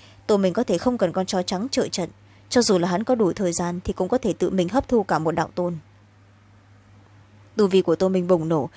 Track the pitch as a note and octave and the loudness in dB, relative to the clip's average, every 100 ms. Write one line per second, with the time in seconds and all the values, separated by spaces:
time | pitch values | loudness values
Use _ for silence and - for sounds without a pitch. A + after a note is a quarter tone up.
0 | - - - G3+ F#3+ E3+ B3 F3 B3+ B3 | -20 -10 0 2 2 0 -2 0 0 0
1 | F3+ E3+ F#3+ F#3 F3+ F#3 B3+ - - - | -2 -2 -2 -2 -2 -4 -4 -2 -4 -4
2 | F3 - - - - B3+ A3+ F#3 F3 F3 | -8 -10 -20 -20 -2 0 4 2 2 0
3 | A3+ B3 F#3 - F#3 E3+ F3 F3 - - | 0 0 0 0 -2 -2 -4 -6 -6 -4
4 | F#3 F3 - E3 F#3 F#3+ F3 B3 - A#3+ | -2 -2 -2 -2 -2 0 0 0 0 0
5 | G3 D#3+ D#3 E3+ D#3+ - F3 E3 - _ | 2 0 0 -2 -2 -4 -6 -6 -12 _
6 | _ _ _ _ _ - _ - _ - | _ _ _ _ _ -20 _ -20 _ -20
7 | - - - - - - G3+ F#3+ F3 D#3+ | -20 -20 -20 -20 -8 0 2 4 2 2
8 | F#3+ F#3+ F3 F3 D#3+ D#3+ D#3+ | 2 2 2 2 2 0 -2